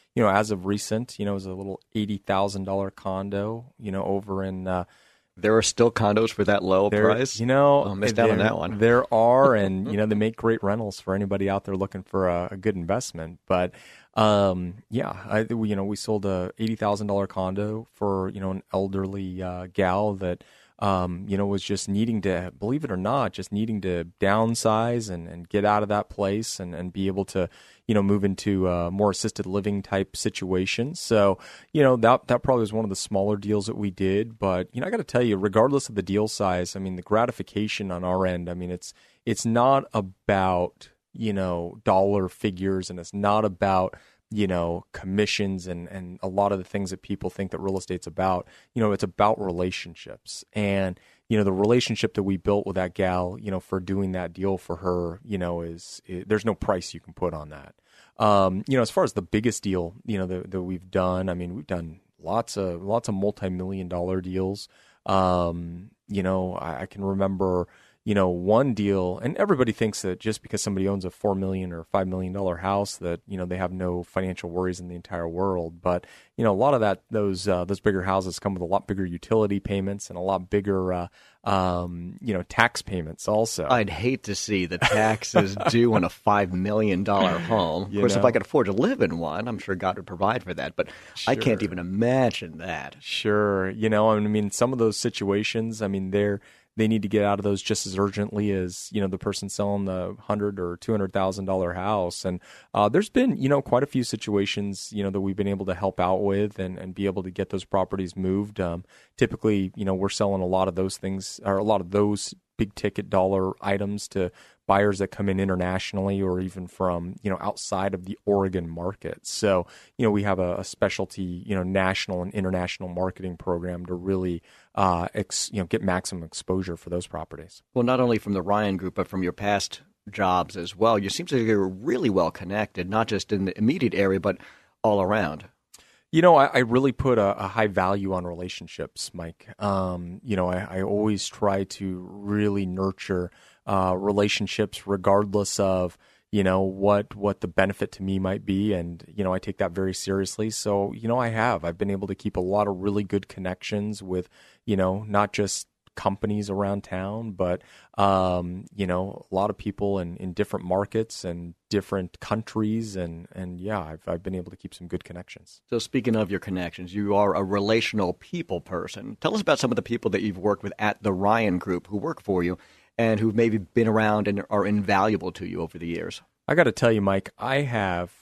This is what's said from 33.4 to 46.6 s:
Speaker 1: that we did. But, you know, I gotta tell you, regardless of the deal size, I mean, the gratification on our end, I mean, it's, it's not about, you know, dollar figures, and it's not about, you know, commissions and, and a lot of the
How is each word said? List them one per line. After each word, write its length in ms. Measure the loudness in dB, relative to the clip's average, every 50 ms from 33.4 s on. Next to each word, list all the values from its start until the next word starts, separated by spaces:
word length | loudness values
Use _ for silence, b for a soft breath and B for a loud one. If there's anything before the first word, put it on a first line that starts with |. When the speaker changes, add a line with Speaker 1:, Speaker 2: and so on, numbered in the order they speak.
| 0 0 0 0 0 -2
Speaker 1:
that 100 | -6 -4
we 140 | -4 -4
did. 460 | -2 0 0 2 2 2 0 -2 -6 -2
But, 280 | 0 0 0 0 -2 -4 _
you 80 | -6
know, 60 | -4 -2
I 20 |
gotta 140 | -2 -4 -4
tell 200 | 0 0 2 4
you, 140 | 4 2 2
regardless 500 | 2 2 4 6 6 6 4 2 -2 -2
of 80 | -4
the 80 | -4 -2
deal 240 | 0 0 0 0 0
size, 480 | -2 -2 0 0 0 0 -2 -4 -6
I 40 | -6
mean, 160 | -6 -6 -6
the 80 | -8 -4
gratification 880 | 0 2 4 4 2 0 -6 -10 -6 -4 -2 -2 -2 -2 -6 -6 -6
on 120 | -4 -4 -2
our 220 | 0 2 2 2
end, 240 | 2 0 -2 -4 -6
I 40 | -6
mean, 180 | -6 -6 -6
it's, 220 | -6 -8 -10 -14 b b b b b b b
it's 200 | -4 -4 -2 0
not 400 | 2 4 4 6 6 4 4 2 0 -2
about, 960 | -4 -4 -4 -8 _ _ 2 2 4 4 2 2 2 0 -2 -4 _ -20 -20 _ _ _ _
you 220 | _ -6 -4 -2 -2
know, 460 | 0 -2 -2 -2 -2 -4 -6 -10 -4 2
dollar 460 | 4 4 6 4 4 4 2 0 -2
figures, 600 | -4 -2 -2 -2 -2 0 -2 0 0 0 -2 -6
and 100 | -10 -12
it's 140 | -14 -10 -6
not 300 | -2 0 2 4 4 2
about, 520 | 2 0 0 2 2 4 4 2 0 -2 b b b b b b _
you 160 | 0 0 2
know, 400 | 2 2 0 0 0 -2 -4 -8 _ -16
commissions 720 | -12 -8 -4 0 2 2 2 0 -2 -2 -2 -2 -4 -6
and, 220 | -8 -10 -10 -10 -12
and 320 | -12 -12 -12 -12 -12 -8
a 60 | -8 -4
lot 240 | 0 2 2 2
of 80 | 2
the 40 | 0